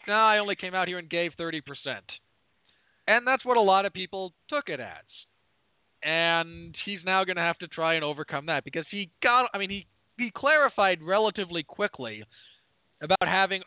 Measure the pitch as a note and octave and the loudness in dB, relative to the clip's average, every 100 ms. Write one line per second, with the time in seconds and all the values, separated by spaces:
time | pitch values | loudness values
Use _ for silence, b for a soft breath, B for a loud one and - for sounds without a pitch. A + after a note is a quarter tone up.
0 | - G#3+ A3 G#3+ G3+ F#3+ F#3 F#3 F3 F3+ | 0 4 4 4 2 -4 -4 -2 -2 -4
1 | E3 E3+ E3+ D3 E3 D#3+ C#3+ C3+ C#3 G#2+ | -4 -2 -2 -4 -6 -6 -10 -12 -8 -8
2 | - - _ _ _ _ _ _ _ _ | -10 -18 _ _ _ _ _ _ _ _
3 | - A3+ B3 C4 B3 A#3+ G3 F#3+ G3 F#3 | 2 2 4 0 4 4 6 6 2 -4
4 | F#3 F#3+ F#3 - - D4 G3 C#3+ G#2 D#2 | -8 -8 -10 -12 -6 -4 -4 -6 -8 -14
5 | - - - _ _ _ _ _ _ _ | -20 -20 -20 _ _ _ _ _ _ _
6 | D3 E3 E3 E3 E3 E3 E3+ - G3+ G3 | -2 0 2 2 0 -8 -16 -12 -10 -6
7 | F3+ F#3+ F#3 F3+ E3+ - E3+ - D#3+ E3 | 0 0 0 0 -2 -2 -6 -2 0 2
8 | D3+ D3 D3+ C#3+ D#3 D3 - E3 D3+ G3+ | 0 -6 -6 -6 -2 -4 -4 -8 -8 -8
9 | F#3 - B3 B3 B3 G3 F#3+ G3+ - _ | -10 -2 4 4 2 -2 -6 -8 -12 _
10 | _ - A#3+ - C4+ D#4 C#4 - G3 E3+ | _ -8 -8 -2 2 4 4 2 2 2
11 | D#3 G3+ G#3+ G#3 F3+ E3+ D3 - G#3 - | 0 2 2 -2 -6 -6 -6 -4 -4 -4
12 | A#2 G#2+ G#2+ b b b b _ _ - | -10 -10 -14 b b b b _ _ -6
13 | D3+ F#3+ E3+ F#3 F#3+ F#3+ | 0 2 2 2 2 0